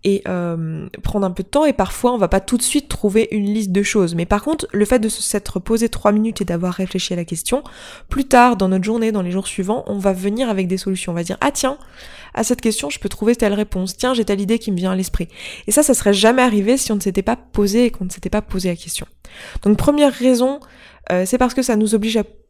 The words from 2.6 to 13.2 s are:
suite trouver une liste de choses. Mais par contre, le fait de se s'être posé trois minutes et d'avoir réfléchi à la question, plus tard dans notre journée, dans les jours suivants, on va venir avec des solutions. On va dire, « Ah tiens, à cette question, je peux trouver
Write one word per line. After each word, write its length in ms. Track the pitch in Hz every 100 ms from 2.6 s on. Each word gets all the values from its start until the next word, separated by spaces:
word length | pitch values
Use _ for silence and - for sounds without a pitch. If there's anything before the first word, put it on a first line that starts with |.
suite 260 | - 294 -
trouver 400 | - 208 208 -
une 160 | 214 202
liste 260 | 214 202
de 100 | 185
choses. 320 | 202 214 175
Mais 120 | 170 175
par 160 | 202
contre, 240 | 294 311 -
le 120 | 202
fait 140 | 202 254
de 100 | 214
se 140 | -
s'être 360 | - 208 - 185
posé 300 | - 226 226
trois 240 | - 208
minutes 280 | 208 220 220
et 40 |
d'avoir 300 | 185 170 180
réfléchi 380 | 175 185 180 -
à 40 | 175
la 80 |
question, 380 | 170 165 - 254 - - - - -
plus 180 | 269 269
tard 300 | 247 247 208
dans 120 | 185
notre 160 | 190
journée, 280 | 190 226 220
dans 100 | 208
les 80 | 180
jours 160 | 185 196
suivants, 380 | - 185 240 -
on 120 | 202
va 140 | 196
venir 380 | 185 196 220 247
avec 180 | 196 185
des 80 | 185
solutions. 360 | 202 185 -
On 20 |
va 80 | 170
dire, « 160 | 170 -
Ah 100 | 285
tiens, 280 | 285 262 277 - - - - -
à 100 | -
cette 160 | 214 247
question, 300 | 226 214 285
je 80 | -
peux 100 | 196
trouver 260 | -